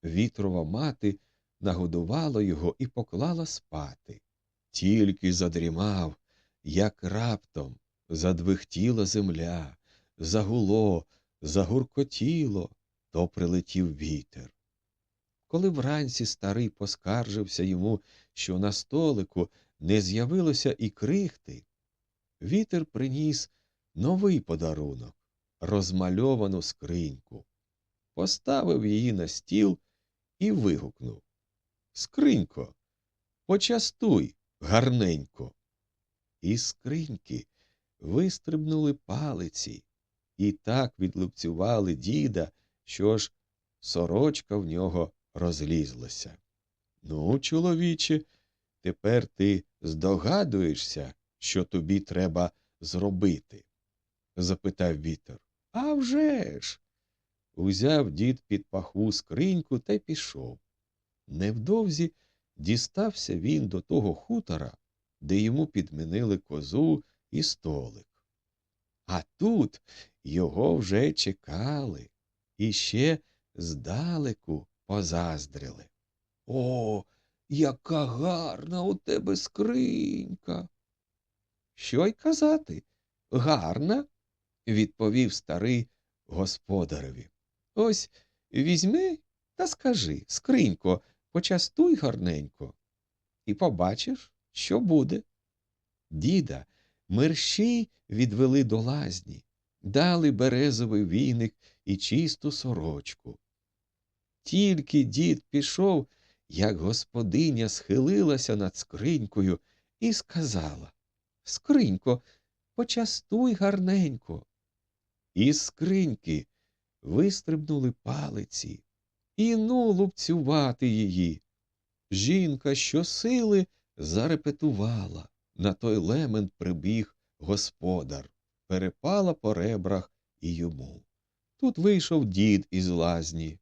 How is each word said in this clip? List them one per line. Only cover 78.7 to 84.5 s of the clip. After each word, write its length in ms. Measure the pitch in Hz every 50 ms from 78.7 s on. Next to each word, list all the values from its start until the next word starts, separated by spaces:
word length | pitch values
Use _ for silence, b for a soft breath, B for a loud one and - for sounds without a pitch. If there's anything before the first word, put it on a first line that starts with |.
| 175 180
у 120 | 175 196 196
тебе 420 | - _ - - 214 196 190 196
скринька!» 1300 | 190 - - _ - 208 220 240 254 254 247 - - - - - - - 196 185 - _ - - - 180 175 _ _ _ _ _ _ _ _ _ _ _ _ _ _ _ _ _ _ _ _ _
«Що 320 | - - - - 127 175
й 60 | 208
казати, 720 | 220 _ - 311 320 302 302 302 311 311 311 - 76 - _ _ _ _ _ _ _ _ _ _
гарна», 760 | - 127 120 151 156 120 85 78 87 - 147 175 214 277 294 _ _ _ _ _ _ _ _ _